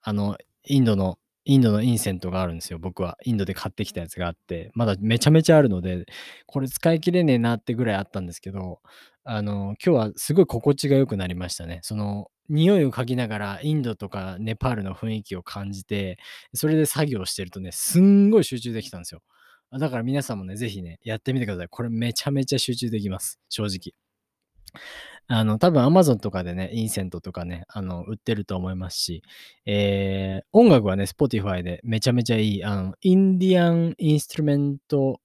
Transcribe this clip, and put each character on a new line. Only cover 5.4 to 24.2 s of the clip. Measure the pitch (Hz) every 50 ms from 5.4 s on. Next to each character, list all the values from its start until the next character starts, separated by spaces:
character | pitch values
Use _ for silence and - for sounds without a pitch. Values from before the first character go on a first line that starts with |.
| 160
ち | -
ゃ | 165
あ | 156
る | 143
の | 120 95 90
で、 | 87 92 90 90 87 - - - - - - - _
こ | - - 139
れ | 135 -
使 | - - - 165 165
い | 160
切 | 160 180
れ | 175 180 170
ね | 151 127
え |
な | 120 117 117 117
っ | 110
て | _ - 120
ぐ | 113 127
ら | 113 101
い |
あ | 98 98
っ | _
た | - 98
ん | 90
で | 87
す | 87 -
け | - 98
ど、 | 95 98 92 92 82 _ _ _ - - - _ _ _ _
あ | 135 113 107
の、 | 104 104 104 101 98 98 104 _ -
今 | 180 165
日 | 127 110
は | 107 -
す | - - - 147
ご | 185 175
い |
心 | - - 117 - 147 139
地 | - -
が | 139 139
良 | 135 135
く | - 107
な | 98 92
り | 90 90
ま | 90 90 87
し | -
た | - 80
ね。 | 82 85 85
そ | - - 107
の、 | 104 104 104 101 104 - - _ _ _
匂 | - 151 151 160 185 208
い | 190 151
を | 131 120
嗅 | 123 127
ぎ | 120 127
な | 123 123
が | 107 110 104
ら | 101 101 98 -
イ | - 151 156
ン | 151
ド | 131 117 107
と | _ 104
か | 95 - 101 92 95 92 90
ネ | 107 110 113
パ | - - 131
ー | 123
ル | 107 98
の | 95 92
雰 | - - 113
囲 | 110 110
気 | 104 - 98
を | 90 87
感 | - - 101 98 98 101
じ | 98 95
て、 | _ 107 101 98 92 92 _ - - - - - _ -
そ | - - 156
れ | 156
で | 156 156
作 | 139 - - 151
業 | 147 127 101 92
し | - -
て | - 98
る | 90
と | - 95
ね、 | 92 87 -
す | - - - - 175
ん | 190 196 202 202 202 202
ご | 220 214
い | -
集 | - 131 120
中 | 113 120
で | 113 110
き | 104 -
た | - 90
ん |
で | 85
す | - -
よ。 | 80 _ _ _ _ _ _ _ _ _ _
だ | 131 131 151 147
か | 127
ら | 120 113
皆 | 127 135 143
さ | 135 - 120
ん | 101
も | 95
ね、 | 92 95
ぜ | 104 123 113
ひ | 98 98
ね、 | 90 85 82 _ _
や | 117 110
っ | 110
て | _ - 127
み | 131
て | 120
く | 104
だ | 98
さ | 90 87
い。 | 85
こ | - - 120
れ | 117
め | 113 113 120 120 113
ち | - -
ゃ | 143
め | 139 139 131
ち | - 143
ゃ | 127
集 | - - 120
中 | 117 123 117
で | 113 107
き | 101 101
ま | 92 92
す。 | - - - _ _ _
正 | - - 107
直。 | 104 95 92 - 92 _ _ _ _ _ _